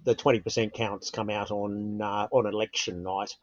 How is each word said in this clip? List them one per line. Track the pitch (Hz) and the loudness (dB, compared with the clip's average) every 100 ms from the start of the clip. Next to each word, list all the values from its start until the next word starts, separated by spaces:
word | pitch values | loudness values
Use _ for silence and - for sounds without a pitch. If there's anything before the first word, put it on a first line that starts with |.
the | 127 | 2
twenty | 113 143 117 | 4 4 4
percent | 98 - 110 | 2 0 0
counts | - 107 101 - | 0 -2 -2 -6
come | - 104 | -4 -2
out | 104 101 | -2 -2
on, | 104 104 104 104 104 | -2 -2 -2 -4 -4
uh, | 104 104 104 | -2 0 2
on | 131 107 | 4 4
election | 107 107 - - 90 | 0 -2 -2 -4 -4
night | 90 95 101 - | -4 -2 -2 -6